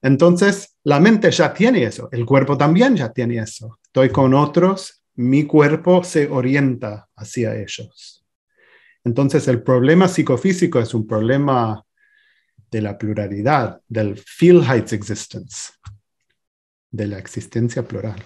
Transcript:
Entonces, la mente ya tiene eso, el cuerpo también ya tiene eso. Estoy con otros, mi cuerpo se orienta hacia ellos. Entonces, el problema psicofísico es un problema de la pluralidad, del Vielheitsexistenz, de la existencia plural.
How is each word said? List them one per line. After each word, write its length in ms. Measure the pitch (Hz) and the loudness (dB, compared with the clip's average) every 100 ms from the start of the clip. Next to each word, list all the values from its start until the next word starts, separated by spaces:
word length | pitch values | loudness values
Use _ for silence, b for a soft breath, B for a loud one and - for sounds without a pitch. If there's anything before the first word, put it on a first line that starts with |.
| 131 | 2
Entonces, 680 | 135 170 175 202 196 - _ | 4 4 4 2 0 -10 _
la 160 | 143 143 | 0 4
mente 320 | 190 214 180 | 4 4 2
ya 200 | - - | 2 0
tiene 300 | - 220 233 | 2 2 2
eso, 260 | 113 - 120 | -2 -6 -10
el 160 | 120 120 | -8 0
cuerpo 280 | 135 175 139 | 2 2 0
también 400 | 147 170 254 214 | 2 4 2 2
ya 160 | 120 | -2
tiene 280 | - 120 117 | -4 -4 -4
eso. 400 | 110 - 113 - | -8 -12 -18 -20
Estoy 260 | _ - 131 | _ 0 2
con 240 | 139 131 135 | 2 2 4
otros, 680 | 147 170 180 190 - _ _ - | 2 2 0 0 -10 _ _ -6
mi 320 | 123 139 147 | 0 0 2
cuerpo 560 | 156 143 160 175 180 | 2 4 2 2 2
se 240 | 175 160 143 | 2 -2 -2
orienta 800 | 135 123 139 135 120 113 104 _ _ | -2 -2 0 0 -2 -10 -12 _ _
hacia 400 | 110 - 113 110 | -12 -6 -6 -6
ellos. 680 | 98 - 110 _ - _ _ _ _ b b b b b | -10 -14 -16 _ -20 _ _ _ _ b b b b b
Entonces, 440 | 120 117 139 147 - | -6 -2 0 0 0
el 160 | 120 | -2
problema 440 | 127 127 131 175 185 | 2 2 4 4 4
psicofísico 720 | 180 127 123 190 180 175 131 | 0 -2 0 0 0 0 0
es 140 | 113 | -2
un 140 | 117 110 | -4 -4
problema 760 | 110 113 135 143 127 113 110 _ _ _ _ _ _ _ _ _ | -2 0 0 0 0 -2 -6 _ _ _ _ _ _ _ _ _
de 120 | 113 | -6
la 120 | 104 101 | -6 -6
pluralidad, 840 | 107 104 101 101 113 147 113 - _ | -6 -6 -6 -4 0 0 -2 -10 _
del 340 | 110 107 104 - - | -6 -6 -6 -18 0
Vielheitsexistenz, 1300 | 170 175 131 123 92 107 101 101 - 113 - - - _ - 104 _ _ _ _ _ _ _ _ _ | 6 6 4 0 -2 -8 -8 -12 -12 -16 -16 -16 -18 _ -20 -20 _ _ _ _ _ _ _ _ _
de 160 | 110 104 | -10 -8
la 100 | 101 | -10
existencia 640 | 92 - 110 117 120 123 117 | -14 -16 -10 -4 -4 -4 -8
plural. 360 | 107 107 101 | -10 -10 -12